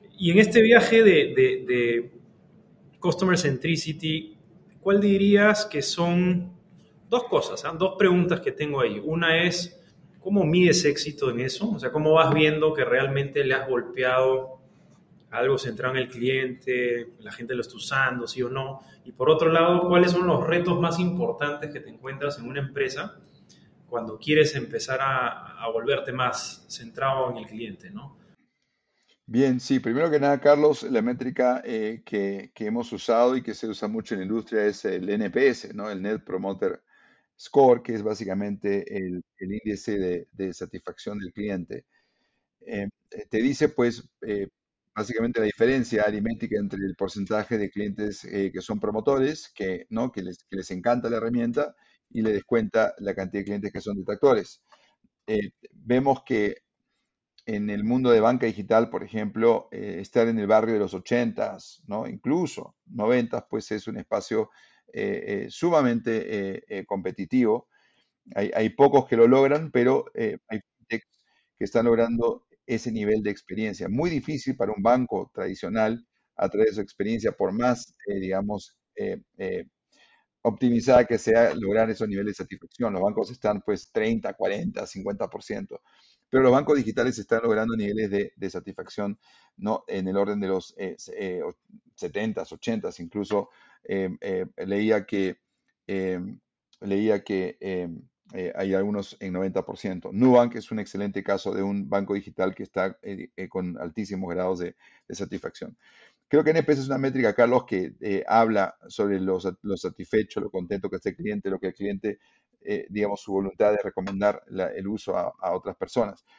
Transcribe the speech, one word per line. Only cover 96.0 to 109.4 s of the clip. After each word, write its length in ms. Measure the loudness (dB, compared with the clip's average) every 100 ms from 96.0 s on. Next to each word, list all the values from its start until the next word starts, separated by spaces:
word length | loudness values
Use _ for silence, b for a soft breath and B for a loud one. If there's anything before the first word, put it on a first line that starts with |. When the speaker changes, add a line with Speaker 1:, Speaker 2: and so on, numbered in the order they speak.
| -2 -4 -6 -12 _ _ _ _
Speaker 2:
leía 420 | -4 0 2 0
que, 340 | 0 -2 -2 -6
eh, 280 | -6 -6 -6 -10 -18 _ _
eh, 180 | -10 -8 -4
hay 180 | 0
algunos 420 | 0 0 -4 -8 -12
en 120 | -8
noventa 320 | -4 -2 -4
por 140 | -6 -8
ciento. 320 | -8 -8 -6
Nubank 440 | 4 6 8 6 -2
es 160 | -10
un 80 | -8
excelente 420 | -8 -6 -6 -4
caso 320 | -2 -2 -2
de 80 | -4
un 260 | -2 -4 -2
banco 260 | -2 -2
digital 400 | -4 -6 -4 -4
que 100 | -4
está, 340 | -8 -4 -4 -6
eh, 280 | -14 -14 -14 -14
eh, 120 | -10
con 300 | -8 -8 -8
altísimos 540 | -10 -8 -8 -8 -6
grados 260 | -4 -2 -4
de, 180 | -6 -10 b b -16
de 60 |
satisfacción. 600 | -10 -10 -8 -10 -12 -16 -18 b b b b 0
Creo 160 | 2
que 80 | 4
N 100 | 2
P 80 | 2
S 100 | 0
es 60 | 0
una 100 | -2
métrica, 360 | -2 2 2
Carlos, 320 | 4 4 4 2
que, 260 | -4 -4 -8
eh, 240 | -4 -4 2
habla 480 | 4 4 2 0 -4 -14
sobre 320 | -2 0 0
lo 180 | 0
sa-, 180 | -2